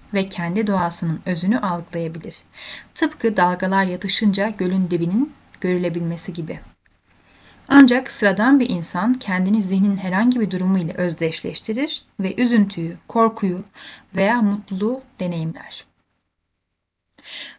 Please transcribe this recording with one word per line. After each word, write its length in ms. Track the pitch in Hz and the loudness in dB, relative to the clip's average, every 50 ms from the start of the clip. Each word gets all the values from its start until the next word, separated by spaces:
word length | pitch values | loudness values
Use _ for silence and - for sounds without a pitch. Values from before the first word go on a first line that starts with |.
| - - 208 | -10 -4 -2
ve 140 | 196 190 196 | -2 -2 -2
kendi 380 | - 180 170 170 175 214 226 | -4 -6 -4 -2 -2 0 0
doğasının 540 | 202 196 185 175 170 170 - 175 165 160 - - | 0 0 0 0 -2 -2 -2 -2 -2 -2 -2 -4
özünü 320 | 180 180 165 180 190 240 254 | -4 -4 0 0 0 0 2
algılayabilir. 760 | 214 185 175 170 165 - - 170 165 160 165 165 - 160 - - - _ _ - - - - - - _ - | 0 -2 -4 -4 -6 -8 -6 -6 -6 -6 -8 -10 -12 -12 -14 -14 -16 _ _ -20 -18 -18 -18 -18 -20 _ -4
Tıpkı 420 | - 330 294 - - - 226 208 | -2 -2 -2 -2 -2 -2 0 2
dalgalar 480 | 196 180 180 180 180 190 185 190 196 190 | 2 2 2 2 0 -2 0 2 2 2
yatışınca 680 | 185 180 180 - 190 - - 226 208 185 190 196 226 214 - | 0 -2 -4 -4 -4 -2 2 2 2 2 2 0 -2 -2 -2
gölün 320 | 185 180 185 190 185 170 | -2 0 0 0 0 0
dibinin 420 | 175 165 170 170 190 233 294 302 - - _ _ - - | 0 0 0 0 0 0 0 -2 -4 -12 _ _ -10 -6
görülebilmesi 720 | - 180 180 180 180 175 165 175 170 165 170 165 - - | -2 -2 0 0 -2 -2 -2 -2 -4 -4 -4 -6 -8 -8
gibi. 280 | 165 175 160 156 151 151 - - - _ _ _ _ _ _ _ _ _ _ _ _ _ _ - - - _ - | -8 -8 -8 -8 -10 -12 -14 -20 -20 _ _ _ _ _ _ _ _ _ _ _ _ _ _ -20 -20 -18 _ 6
Ancak 420 | 269 277 277 233 247 262 262 - | 8 10 10 10 6 2 -2 -4
sıradan 500 | - - 214 196 185 196 220 262 285 269 | -2 0 2 2 2 4 4 6 6 4
bir 80 | 247 - | 4 2
insan 460 | 185 175 165 - - 175 196 240 254 | -2 -4 -4 -4 -4 -2 0 0 0
kendini 480 | 254 - 196 185 185 185 190 214 226 | 0 -2 -2 0 0 2 2 2 2
zihnin 340 | 190 180 196 190 202 208 196 | 2 2 2 2 2 2 2
herhangi 440 | - 180 180 180 196 233 254 247 240 | 0 -2 -2 0 2 4 4 4 2
bir 100 | 214 180 | 0 0
durumu 280 | 185 180 185 185 190 185 | -2 0 0 2 2 2
ile 160 | 170 156 - | 0 -2 -2
özdeşleştirir 1120 | - 180 175 165 - 170 160 160 - - - 160 - - - 214 254 285 320 - - - _ _ - | -2 -2 -2 -2 -2 -2 -2 -2 -4 -8 -8 -8 -8 -6 -6 -4 -4 -4 -4 -6 -10 -12 _ _ -6
ve 140 | 190 185 185 | -6 -4 0
üzüntüyü, 600 | - 247 233 240 220 202 202 - 170 165 165 175 - - - | 0 2 4 4 4 4 2 0 -4 -6 -6 -8 -12 -12 -4
korkuyu 560 | - 226 226 226 220 - 208 185 175 180 - - _ - - - - - _ _ - | 0 2 2 2 0 -2 -2 -2 -2 -4 -8 -12 _ -20 -20 -20 -20 -20 _ _ -2
veya 260 | 180 196 208 240 240 | 0 0 2 2 2
mutluluğu 580 | 214 202 208 208 - - 196 185 202 226 254 262 - - _ - | 2 2 2 -2 -4 -8 -6 -4 -2 -2 -2 -4 -8 -14 _ -6
deneyimler. 640 | 185 180 170 165 160 160 - - - - - - - _ _ _ _ _ _ _ _ _ _ _ _ _ _ _ _ _ _ _ _ _ _ _ _ _ _ - - - - - - - - | -6 -4 -4 -4 -4 -6 -6 -10 -14 -18 -20 -20 -20 _ _ _ _ _ _ _ _ _ _ _ _ _ _ _ _ _ _ _ _ _ _ _ _ _ _ -20 -20 -18 -16 -16 -16 -18 -20